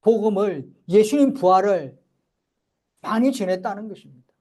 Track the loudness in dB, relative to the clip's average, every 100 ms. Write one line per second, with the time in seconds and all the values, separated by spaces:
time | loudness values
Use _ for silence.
0 | 2 0 0 -2 -4 -6 -12 _ 0 2
1 | 4 2 0 2 2 4 2 -2 -6 -18
2 | _ _ _ _ _ _ _ _ _ _
3 | -6 0 0 0 -4 -4 -6 -10 -12 -18
4 | -20 -20 _ _